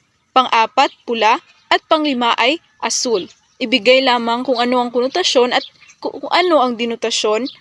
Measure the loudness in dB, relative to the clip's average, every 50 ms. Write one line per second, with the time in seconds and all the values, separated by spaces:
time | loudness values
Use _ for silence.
0 | _ _ _ _ _ _ _ 2 2 4 2 0 0 0 _ 0 0 0 -2 _
1 | _ -8 -4 0 2 2 2 0 -2 _ _ _ _ _ -2 -2 0 _ 0 0
2 | 0 -2 -2 -2 -2 -2 0 0 0 0 0 -2 -8 _ _ _ -8 -6 -4 -4
3 | -2 -2 -2 -4 -4 -8 -16 _ _ _ _ _ -4 -2 -2 2 4 4 4 4
4 | 4 2 0 0 0 -2 -4 -4 -2 -4 -2 0 0 0 0 0 -2 -2 -2 -2
5 | -2 -2 -2 -2 -2 0 2 2 2 2 0 -2 -4 -6 _ _ -20 -20 _ _
6 | -12 -12 -10 -10 -6 0 0 2 2 4 2 2 2 0 -2 -4 -4 -6 -4 -4
7 | -4 -4 -4 -2 -2 -2 -2 -2 -4 -6 -10 -16